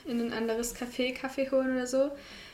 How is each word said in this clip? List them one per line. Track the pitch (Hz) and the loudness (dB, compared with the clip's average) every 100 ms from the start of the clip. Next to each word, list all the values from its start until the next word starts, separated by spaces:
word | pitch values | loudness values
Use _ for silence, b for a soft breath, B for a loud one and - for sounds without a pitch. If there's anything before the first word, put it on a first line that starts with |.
| - | -4
in | 233 | -2
ein | 233 | 0
anderes | 220 226 226 240 - | 0 0 0 -2 -4
Café, | 240 - 254 254 | -6 -2 -2 -2
Kaffee | 262 269 269 | -4 -2 2
holen | 269 262 254 | 4 4 2
oder | 247 | 2
so. | 262 285 285 B B B | 4 2 0 B B B